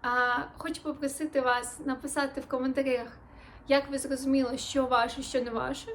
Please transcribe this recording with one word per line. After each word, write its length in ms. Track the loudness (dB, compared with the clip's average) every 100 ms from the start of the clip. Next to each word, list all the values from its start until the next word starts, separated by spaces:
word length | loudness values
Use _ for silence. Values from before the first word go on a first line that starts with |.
А, 340 | 2 2 2 0 -4 -8
хочу 240 | -8 -6
попросити 580 | -6 -2 -4 -2 0 2
вас 400 | 4 2 -2 -6
написати 560 | -4 -4 -2 -2 -2 -4
в 60 | -4
коментарях, 640 | -2 0 0 2 0 -2 -14 -20 -20 -20 -18 2
як 220 | 4 4
ви 80 | -4
зрозуміли, 600 | -4 -2 2 2 2 -2
що 280 | 0 0 4
ваше, 360 | 4 4 -2
що 200 | -2 -2
не 80 | 0
ваше. 380 | -2 -2 -4 -8